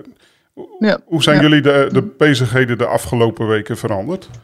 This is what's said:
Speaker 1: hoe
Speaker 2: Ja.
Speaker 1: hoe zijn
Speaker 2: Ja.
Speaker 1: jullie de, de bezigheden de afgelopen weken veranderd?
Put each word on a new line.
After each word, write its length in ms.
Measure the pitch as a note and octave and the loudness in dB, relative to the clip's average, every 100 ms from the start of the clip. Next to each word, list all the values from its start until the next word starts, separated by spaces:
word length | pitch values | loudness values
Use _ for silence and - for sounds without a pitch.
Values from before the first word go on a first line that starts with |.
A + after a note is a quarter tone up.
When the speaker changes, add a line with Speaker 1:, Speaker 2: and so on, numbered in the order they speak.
| - - _ _ _ | -16 -20 _ _ _
Speaker 1:
hoe 220 | - - G4 | -20 -14 -4
Speaker 2:
Ja. 200 | G#3+ - - | -2 -2 -4
Speaker 1:
hoe 180 | E3 | -2
zijn 120 | D3 D3 | 2 4
Speaker 2:
Ja. 60 | |
Speaker 1:
jullie 200 | D3+ D3+ | 4 4
de, 280 | C#3 C#3+ C3 | 4 2 2
de 120 | - - - | 0 -2 0
bezigheden 600 | D3+ B2 A#2+ C3 B2+ A2+ | 2 2 0 0 0 -2
de 80 | A#2 | -2
afgelopen 600 | A#2 - B2 A2+ A2 A2 | -2 -2 0 0 0 -2
weken 300 | G#2+ G#2 A2+ | -2 -2 -6
veranderd? 520 | A2+ G2 A#2 F#3 - - | -6 -6 -6 -8 -12 -20